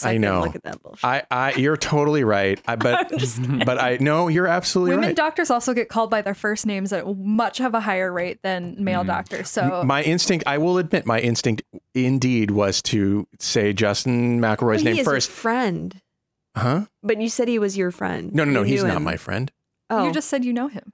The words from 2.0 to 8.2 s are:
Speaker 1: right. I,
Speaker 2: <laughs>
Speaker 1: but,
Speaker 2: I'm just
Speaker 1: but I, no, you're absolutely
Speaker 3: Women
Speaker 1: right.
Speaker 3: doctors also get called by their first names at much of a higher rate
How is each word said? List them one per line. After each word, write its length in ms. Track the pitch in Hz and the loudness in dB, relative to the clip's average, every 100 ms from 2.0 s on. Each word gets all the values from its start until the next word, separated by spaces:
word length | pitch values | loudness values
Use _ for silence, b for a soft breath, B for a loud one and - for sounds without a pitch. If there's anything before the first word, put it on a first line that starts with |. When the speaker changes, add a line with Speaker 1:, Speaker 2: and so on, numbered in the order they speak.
| 147 151 | 2 2
Speaker 1:
right. 360 | 113 101 98 98 - | 2 4 2 0 -2
I, 80 | 117 | -2
Speaker 2:
<laughs> 60 | |
Speaker 1:
but, 280 | 120 349 359 | 0 0 0
Speaker 2:
I'm 40 | - | -2
just 220 | 127 117 127 139 | -4 -2 -2 0
Speaker 1:
but 160 | 117 127 | 0 2
I, 180 | 127 123 | 0 2
no, 260 | 143 156 175 | 2 2 2
you're 220 | 160 180 | 2 2
absolutely 480 | 175 170 185 180 180 | 0 0 0 2 2
Speaker 3:
Women 140 | - | 0
Speaker 1:
right. 60 | 330 | 0
Speaker 3:
doctors 360 | 311 311 320 | 0 0 0
also 200 | 240 254 | 0 0
get 160 | 240 220 | -2 -2
called 220 | 226 220 | -2 0
by 100 | 220 | 0
their 140 | 208 | -2
first 320 | 196 208 214 214 | -4 -2 -2 -2
names 260 | 196 190 | -4 -2
at 140 | 190 185 196 | -4 -4 -6
much 440 | 196 214 220 - | -2 0 0 -2
of 140 | 254 | -2
a 60 | 226 | -2
higher 320 | 208 185 185 | 0 -2 -2
rate 280 | 180 | -2